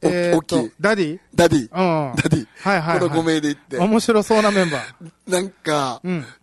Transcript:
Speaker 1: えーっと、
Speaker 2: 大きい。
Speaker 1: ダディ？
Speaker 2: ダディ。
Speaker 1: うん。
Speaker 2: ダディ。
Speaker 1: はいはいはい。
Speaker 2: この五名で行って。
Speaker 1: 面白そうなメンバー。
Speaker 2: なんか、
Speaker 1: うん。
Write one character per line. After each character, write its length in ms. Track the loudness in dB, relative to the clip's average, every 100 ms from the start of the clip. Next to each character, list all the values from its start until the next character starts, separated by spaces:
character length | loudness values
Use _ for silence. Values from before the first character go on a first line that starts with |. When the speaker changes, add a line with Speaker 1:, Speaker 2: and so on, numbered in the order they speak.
Speaker 1:
え 320 | -2 0 0 0
ー 60 |
っ 40 | 0
と、 120 | -2
Speaker 2:
大 40 |
き 20 | -2
い。 60 | -2
Speaker 1:
ダ 160 | 0 0
デ 60 |
ィ？ 160 | -2 -4 -6
Speaker 2:
ダ 140 | 2 4
デ 80 | 4
ィ。 60 |
Speaker 1:
う 40 | 0 -2 0 0 -2
ん。 40 | -4
Speaker 2:
ダ 100 | 0
デ 80 | 0
ィ。 120 | 0 -6
Speaker 1:
は 140 | 0 0
い 60 |
は 140 | 0 0
い 0 |
は 0 |
い。 20 |
Speaker 2:
こ 80 | 0
の 80 | 0
五 80 |
名 160 | 0 0
で 80 | -2
行 100 | -4
っ 40 |
て。 160 | _ -2
Speaker 1:
面 220 | 2 2
白 200 | 2 0
そ 160 | 2 2
う 40 |
な 100 | 2
メ 120 | 2
ン 60 | 0
バ 100 | -2 -8 -16
ー。 100 | -20 -20 -4
Speaker 2:
な 100 | -4
ん 80 | -4
か、 520 | -8 -4 -2 -2 -6
Speaker 1:
う 80 | -8
ん。 140 | -8 -8 -18